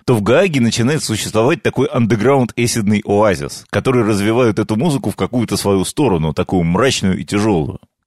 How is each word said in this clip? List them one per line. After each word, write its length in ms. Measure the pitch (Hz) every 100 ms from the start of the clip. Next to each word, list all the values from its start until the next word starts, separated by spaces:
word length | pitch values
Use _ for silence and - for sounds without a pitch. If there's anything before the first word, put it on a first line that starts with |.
| -
то 80 | 117
в 80 |
Гааге 360 | 101 143 196 139
начинает 440 | 117 - 120 151
существовать 580 | - 107 - 110 123 170
такой 240 | 113 127 135
андеграунд-эйсидный 1160 | 131 113 110 120 139 117 - 117 117 101 104 -
оазис, 600 | 101 107 76 69 - -
который 340 | 101 131 123
развивает 540 | 107 101 104 117 120 101
эту 180 | 104 107
музыку 360 | 143 135 104
в 40 | -
какую-то 420 | 95 127 104 101
свою 280 | 101 98 90
сторону, 480 | - 135 85 78
такую 300 | 76 87 92
мрачную 560 | 82 90 131 - 98 85
и 60 | -
тяжёлую. 520 | 104 107 87 67 - - _